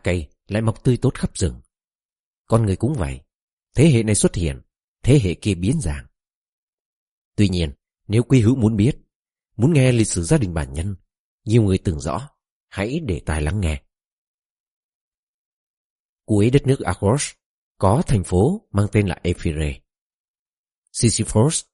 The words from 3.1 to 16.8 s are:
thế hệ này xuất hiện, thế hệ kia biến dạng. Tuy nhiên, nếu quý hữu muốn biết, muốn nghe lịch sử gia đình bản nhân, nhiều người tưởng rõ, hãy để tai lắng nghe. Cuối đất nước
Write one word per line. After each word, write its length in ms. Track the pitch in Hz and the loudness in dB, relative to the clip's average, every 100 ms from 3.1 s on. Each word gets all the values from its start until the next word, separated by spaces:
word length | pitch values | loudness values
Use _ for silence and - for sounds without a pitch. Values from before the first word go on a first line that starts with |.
| 65 _ _ _ _ _ | -8 _ _ _ _ _
thế 160 | - 160 | 2 4
hệ 120 | 117 | 4
này 120 | 107 | 2
xuất 200 | 104 180 | 0 0
hiện, 260 | - 80 65 _ _ _ _ | -2 -4 -6 _ _ _ _
thế 180 | 113 143 | 2 4
hệ 120 | 95 | 2
kia 200 | 80 107 | -4 -4
biến 260 | 87 95 165 | -2 -2 -2
dạng. 260 | 80 69 - _ _ _ _ _ _ _ _ _ _ _ _ - | -4 -8 -12 _ _ _ _ _ _ _ _ _ _ _ _ 0
Tuy 120 | 98 | 0
nhiên, 240 | 90 78 - _ _ - | 2 -4 -6 _ _ -2
nếu 140 | 101 | -2
quý 180 | - 135 | 4 4
hữu 160 | 107 135 | 4 2
muốn 200 | 107 110 | 2 2
biết, 220 | 113 - _ _ _ _ _ - | 0 0 _ _ _ _ _ -2
muốn 160 | 135 | 2
nghe 200 | 151 131 | 4 2
lịch 160 | 120 107 | 2 0
sử 140 | 92 | -2
gia 160 | 82 131 | 0 0
đình 160 | 98 | 0
bản 180 | 82 65 | -6 -8
nhân, 240 | 73 95 98 _ _ _ _ | -8 -8 -10 _ _ _ _
nhiều 180 | 107 117 | 0 2
người 160 | 101 95 | 4 0
tưởng 220 | 104 76 | 0 -4
rõ, 280 | - 73 143 _ _ _ _ | -6 -6 -8 _ _ _ _
hãy 320 | - 202 175 | -8 -6 -4
để 220 | 139 78 - | -4 -6 -4
tai 160 | 78 | -4
lắng 180 | 76 101 | -2 -2
nghe. 220 | 82 73 _ _ _ _ _ _ _ _ _ _ _ _ _ _ _ _ _ _ _ _ _ _ _ _ | -4 -4 _ _ _ _ _ _ _ _ _ _ _ _ _ _ _ _ _ _ _ _ _ _ _ _
Cuối 260 | - 104 110 | -2 2 4
đất 160 | 139 127 | 2 2
nước 140 | 135 | -2